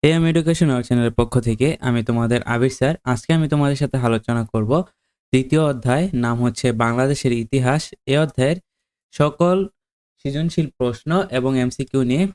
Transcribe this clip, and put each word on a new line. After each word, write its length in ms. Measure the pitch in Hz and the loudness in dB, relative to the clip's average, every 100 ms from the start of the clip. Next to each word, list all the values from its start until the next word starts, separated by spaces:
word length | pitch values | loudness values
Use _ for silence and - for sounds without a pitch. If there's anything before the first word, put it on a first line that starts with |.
এ 60 | 147 | 4
এম 160 | 165 165 | 4 2
এডুকেশন 440 | 165 160 165 160 | 2 0 2 2
আওয়ার 140 | 127 | 2
চ্যানেলের 280 | 120 123 117 | 0 2 2
পক্ষ 280 | 110 117 127 | 0 0 0
থেকে 380 | 117 110 135 160 | 0 0 0 -2
আমি 220 | 123 120 | -2 -2
তোমাদের 400 | 113 117 117 120 | 0 -2 0 -2
আবির 260 | - 117 131 | -2 0 0
স্যার। 260 | 127 131 160 - | 0 -2 -2 -4
আজকে 280 | 120 - | -4 0
আমি 140 | 160 156 | 0 2
তোমাদের 260 | 147 143 139 | 0 0 0
সাথে 220 | 143 135 | -2 0
আলোচনা 460 | 120 117 - 117 110 | 0 0 -2 -4 -2
করব 260 | 113 107 147 185 _ _ _ _ | -2 0 0 -2 _ _ _ _
দ্বিতীয় 280 | 131 131 151 | 0 2 0
অধ্যায়, 440 | 156 135 117 131 185 | 2 0 0 0 0
নাম 220 | 156 120 120 | -2 -2 0
হচ্ছে 300 | 120 117 127 | 0 0 -2
বাংলাদেশের 640 | 113 117 117 131 143 135 | 0 0 2 0 0 0
ইতিহাস। 600 | 120 117 139 127 147 - - - | -2 -2 0 2 0 -4 -16 -2
এ 100 | 139 | 0
অধ্যায়ের 400 | 156 - 131 175 _ _ _ _ _ | 0 0 0 0 _ _ _ _ _
সকল 540 | - 151 151 175 185 196 _ _ _ _ _ | -2 -2 2 2 2 -2 _ _ _ _ _
সৃজনশীল 500 | 139 139 165 170 151 - | -8 -4 -2 -2 -4 -2
প্রশ্ন 320 | 123 117 - 170 190 | -4 -4 -2 -2 0
এবং 280 | 127 127 131 | -2 0 0
এমসিকিউ 440 | 127 - 135 135 | 0 -2 -4 0
নিয়ে। 240 | 123 135 196 | 0 2 0